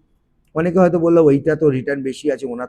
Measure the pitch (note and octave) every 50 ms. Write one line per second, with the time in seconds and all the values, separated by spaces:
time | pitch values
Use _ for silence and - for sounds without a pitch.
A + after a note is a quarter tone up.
0 | _ _ _ _ _ _ _ _ _ _ - D#3 D#3+ F3+ E3 F#3+ F3+ F3 E3 F3
1 | D#3+ E3+ E3+ E3+ D#3+ C#3+ C#3 C#3 - D#3 D3+ D#3 D#3+ D3 C3 C3 A#2+ C#3+ C#3+ C#3
2 | C3 C3+ B2 - - D3+ C3 A2+ C3+ B2 A#2+ A#2+ B2